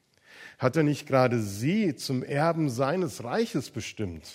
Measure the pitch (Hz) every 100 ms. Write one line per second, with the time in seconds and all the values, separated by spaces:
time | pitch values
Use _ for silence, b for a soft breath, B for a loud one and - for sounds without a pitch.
0 | _ _ B B B B 127 160 147 143
1 | - 131 127 120 104 98 131 208 196 -
2 | - 127 135 143 160 160 151 117 135 180
3 | 165 - 117 180 233 156 - 117 - -
4 | 101 80 -